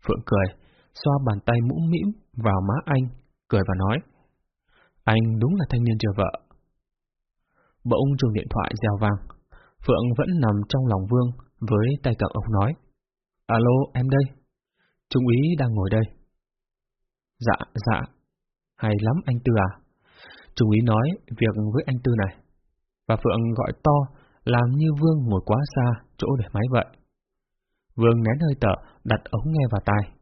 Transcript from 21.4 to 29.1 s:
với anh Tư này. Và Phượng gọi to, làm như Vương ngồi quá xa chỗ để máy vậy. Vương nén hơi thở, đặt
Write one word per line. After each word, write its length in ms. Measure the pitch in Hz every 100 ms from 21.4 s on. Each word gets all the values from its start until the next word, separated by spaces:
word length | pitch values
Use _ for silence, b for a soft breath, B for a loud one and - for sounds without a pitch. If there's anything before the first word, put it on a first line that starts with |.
| 113 107 107
với 100 | 117 -
anh 100 | 127
Tư 80 | 127 117 98
này. 120 | - _ _ _ _ _ _ -
Và 80 | 113
Phượng 300 | - 107 113 117
gọi 160 | - -
to, 140 | 151 147 139 b b b
làm 260 | - 120 123 135
như 120 | 156 147
Vương 180 | 160 156 120
ngồi 160 | 98 -
quá 120 | 107 147 -
xa 260 | 123 117 - _
chỗ 100 | - 135
để 60 | 101
máy 100 | 104 120
vậy. 140 | 123 - _ _ _ _ _ _ _ _ _ _ -
Vương 280 | 117 117
nén 140 | 110 135
hơi 140 | 165 135
thở, 140 | 110 90 B B
đặt 180 | -